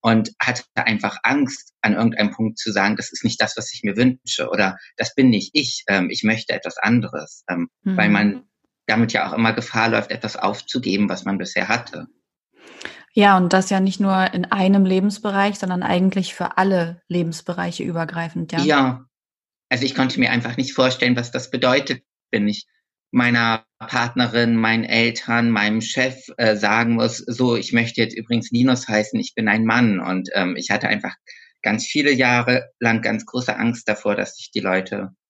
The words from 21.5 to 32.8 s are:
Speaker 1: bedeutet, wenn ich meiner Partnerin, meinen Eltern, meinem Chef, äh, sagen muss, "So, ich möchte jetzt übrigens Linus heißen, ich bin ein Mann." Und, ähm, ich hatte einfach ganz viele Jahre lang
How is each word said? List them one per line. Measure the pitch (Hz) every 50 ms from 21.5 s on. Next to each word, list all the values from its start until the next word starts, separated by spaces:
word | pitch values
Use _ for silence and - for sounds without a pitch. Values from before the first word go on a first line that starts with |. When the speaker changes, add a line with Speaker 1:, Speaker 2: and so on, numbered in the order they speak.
Speaker 1:
bedeutet, | - 123 127 127 127 143 - - 123 123 _ _ _ _ _ _
wenn | - 107 104
ich | 104 104 - - _ _ _ _ _ _ _ _ _
meiner | - 123 120 120 120 117 117 113 113 110 _ _ _ _
Partnerin, | 120 - - 123 120 123 123 127 123 117 117 120 120 113 117
meinen | 113 113 113 110 113 113
Eltern, | - - 113 117 117 113 - - - 117 117 117 117
meinem | 113 104 104 107 107 110
Chef, | 110 - - 135 127 127 127 - - - -
äh, | - 120 110 107
sagen | 104 107 101 107 113 117 117 117
muss, | 113 117 117 -
"So, | - - - 120 120 131 123 117
ich | 110 110 - 123
möchte | 117 117 117 - -
jetzt | 113 107 -
übrigens | - 107 - 120 113 - -
Linus | 120 117 123 131 131 127 -
heißen, | - 107 107 107 - - 110
ich | - - _
bin | - 110
ein | 107 104 110 113
Mann." | 110 113 123 123 110 101 90
Und, | - 90 92 95 92 - -
ähm, | 98 92 90 87
ich | - - -
hatte | 101 104 -
einfach | 104 104 101 - 95 - _ _ - - - - _ _ _ -
ganz | - 107 110 -
viele | - - 147 143 143
Jahre | 139 123 131 123 123 120 117 123 123 127 - - _
lang | _